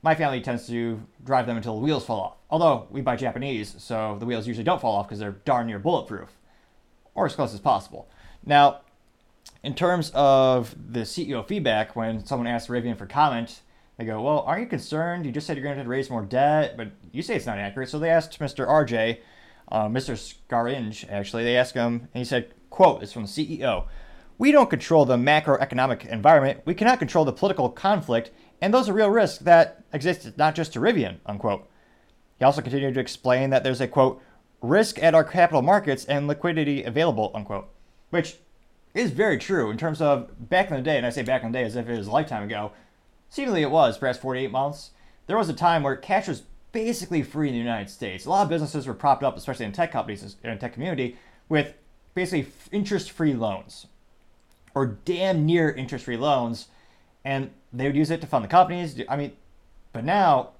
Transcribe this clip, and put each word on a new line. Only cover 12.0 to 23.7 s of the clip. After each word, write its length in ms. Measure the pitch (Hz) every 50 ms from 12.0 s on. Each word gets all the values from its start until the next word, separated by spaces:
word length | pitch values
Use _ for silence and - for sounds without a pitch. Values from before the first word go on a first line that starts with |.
| 110 113 113 110 101
someone 220 | - 139 135 120
asks 240 | 117 120 117 113 -
Rivian 260 | 120 123 113 120 117
for 100 | - 104
comment, 540 | 95 - 143 151 147 127 117 117 117 - - _ _ _ _ _ _ _ -
they 60 | 117
go, 180 | 110 110 107
"Well, 180 | 113 143 151 147 -
aren't 160 | - 160 190
you 40 | 240
concerned? 600 | 240 - 131 107 - 151 156 165 170 175 175 165
You 60 | 139
just 140 | 117 147 151
said 100 | - 160
you're 80 | 139 131
gonna 120 | 143 139
have 80 | 139 135
to 60 | 117
raise 180 | 123 135 135 135
more 140 | 131 113
debt, 540 | 104 98 120 127 139 147 151 156 151 - -
but 160 | 117 113 101 - _ - -
you 100 | - 127
say 140 | - - 233
it's 100 | - -
not 120 | 123 107 98
accurate." 300 | 101 101 101 135 131 135
So 100 | - 151
they 120 | 156 165
asked 300 | 165 165 156 160 - -
Mister 260 | 151 135 - - 131
R 180 | 110 143 156 147
J, 360 | 107 117 113 110 113 117 117 - _ - - - - _ _ _ -
uh, 180 | - 110 107 107
Mister 260 | 113 131 131 - 120
Scaringe, 960 | 104 - - - _ - _ 123 117 117 120 135 135 117 107 110 - - -
actually, 340 | 101 101 101 98 - 117 117
they 120 | 120 120
asked 180 | 123 127 123 -
him, 340 | 127 120 120 117 117 123 - _
and 60 | 123
he 40 | 123
said, 300 | - 135 123 120 - - _ _ _
quote, 320 | - - 190 170 131 -
it's 100 | - 101
from 100 | - 123
the 60 | 107 98
C 140 | - 151 156 - 160 -
E 60 | 135
O, 200 | 131